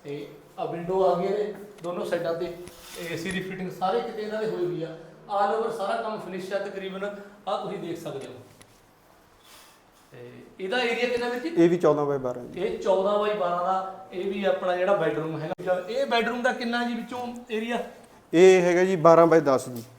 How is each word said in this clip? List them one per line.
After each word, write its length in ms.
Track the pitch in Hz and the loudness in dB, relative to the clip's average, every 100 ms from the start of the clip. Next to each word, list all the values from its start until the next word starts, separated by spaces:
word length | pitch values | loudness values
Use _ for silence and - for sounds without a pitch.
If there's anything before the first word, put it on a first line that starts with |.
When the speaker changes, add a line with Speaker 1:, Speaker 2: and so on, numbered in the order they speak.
Speaker 1:
ਤੇ 240 | 147 147 139 - - - | -10 -10 -10 -16 -20 -8
ਆ 60 | 165 | -6
ਵਿੰਡੋ 460 | 170 175 190 175 | -6 -2 2 4
ਆ 80 | 175 | 4
ਗਈ 60 | 196 | 0
ਇਹਦੇ 280 | 208 208 - - - | 0 -2 -6 -14 -12
ਦੋਨੋਂ 220 | 165 190 190 | -8 -6 -2
ਸਾਈਡਾਂ 280 | 175 165 | -2 -2
ਤੇ, 240 | 165 175 175 - - - - | -4 -4 -8 -14 -18 -18 -12
ਤੇ 160 | 170 | -8
ਏ 40 | 165 | -6
ਸੀ 140 | 180 | -4
ਦੀ 80 | 185 | -4
ਫਿਟਿੰਗ 320 | 185 185 185 | -6 -6 -8
ਸਾਰੇ 300 | 151 185 233 | -2 0 0
ਕਿਤੇ 200 | 233 214 | -2 -8
ਇਹਨਾਂ 180 | 208 214 | -6 -4
ਦੇ 80 | 208 | -4
ਹੋਈ 160 | 175 175 | -2 -2
ਹੋਈ 180 | 156 | -4
ਆ। 140 | 160 - - - - | -8 -10 -18 -20 -6
All 320 | 202 202 220 | 0 0 0
over 180 | 226 - | -2 -4
ਸਾਰਾ 240 | 196 226 | -4 -4
ਕੰਮ 180 | 214 208 | -4 -8
ਫਿਨਿਸ਼ 340 | 180 185 185 | -8 -10 -6
ਆ 60 | 196 | -6
ਤਕਰੀਬਨ, 640 | 202 190 190 190 202 202 - - - | -6 -8 -10 -8 -8 -10 -16 -14 -6
ਆ 100 | 165 | -6
ਤੁਸੀਂ 220 | - 185 | -4 -8
ਦੇਖ 220 | 165 156 | -8 -8
ਸਕਦੇ 260 | 151 135 131 | -8 -10 -12
ਹੋ। 60 | 123 - - - _ _ _ _ _ _ _ _ - - _ _ _ _ | -16 -20 -20 -20 _ _ _ _ _ _ _ _ -20 -20 _ _ _ _
ਤੇ 200 | 127 120 123 - - | -18 -18 -18 -20 -10
ਇਹਦਾ 240 | 190 247 | -4 0
ਏਰੀਆ 260 | 240 233 247 | 0 0 0
ਕਿੰਨਾ 200 | 240 240 | 0 -2
ਵੀਰ 100 | 247 | -4
ਜੀ? 240 | 320 339 | -2 4
Speaker 2:
ਇਹ 60 | 170 | 6
ਵੀ 80 | 170 | 6
ਚੌਦਾਂ 280 | 170 147 143 | 4 4 2
ਬਾਈ 120 | 143 | 0
ਬਾਰਾਂ 260 | 127 123 | -2 -6
ਜੀ। 180 | 123 - | -10 -6
Speaker 1:
ਇਹ 180 | 196 - | -4 -4
ਚੌਦਾਂ 400 | 208 190 190 208 | 2 2 4 2
ਬਾਈ 140 | 208 | 0
ਬਾਰਾਂ 300 | 208 175 175 | 0 -2 -2
ਦਾ, 440 | 180 190 190 - - | 0 -2 -4 -12 -12
ਇਹ 220 | 190 196 | -6 -4
ਵੀ 120 | 202 190 | -2 0
ਆਪਣਾ 300 | 185 190 180 | 0 0 0
ਜਿਹੜਾ 180 | 185 | 2
ਬੈੱਡਰੂਮ 460 | 196 160 151 160 156 | 2 2 0 -4 -6
ਹੈਗਾ। 440 | 156 185 180 180 180 | -6 -6 -2 -2 -2
ਇਹ 160 | 240 277 | -2 0
ਬੈੱਡਰੂਮ 360 | 233 220 247 | 0 0 0
ਦਾ 120 | 247 | 0
ਕਿੰਨਾ 300 | 247 240 240 | 0 -2 -2
ਜੀ 100 | 240 | -2
ਵਿੱਚੋਂ 420 | 240 - 247 240 240 - | -4 -8 -8 -8 -10 -8
ਏਰੀਆ? 320 | 220 226 233 - - - - _ | -6 -4 -4 -6 -12 -20 -20 _
Speaker 2:
ਇਹ 280 | 160 185 185 | 8 10 10
ਹੈਗਾ 220 | 175 175 | 6 4
ਜੀ 120 | 185 190 | 4 6
ਬਾਰਾਂ 320 | 156 165 165 | 8 10 10
ਬਾਈ 120 | 165 | 8
ਦਸ 300 | 143 131 - | 6 2 0
ਜੀ। 140 | 123 113 | -12 -14